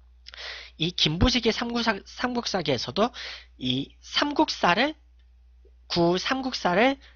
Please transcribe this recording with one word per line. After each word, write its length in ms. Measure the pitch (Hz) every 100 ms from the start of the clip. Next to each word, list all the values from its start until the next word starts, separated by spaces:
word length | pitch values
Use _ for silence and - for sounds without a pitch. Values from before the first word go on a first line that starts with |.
| - _ - - - - - -
이 140 | 165
김부식의 600 | - 160 165 240 247 226
삼국사-, 480 | - 233 240 233 202 -
삼국사기에서도 1040 | - 254 247 - 196 151 123 - 131 233 - - - - -
이 380 | 127 127 - -
삼국사를, 920 | - - 294 285 302 - 185 175 285 - _ - _ _ _ _ - _ -
구 300 | 175 170 180
삼국사를 840 | - 262 262 - 180 175 254 269 -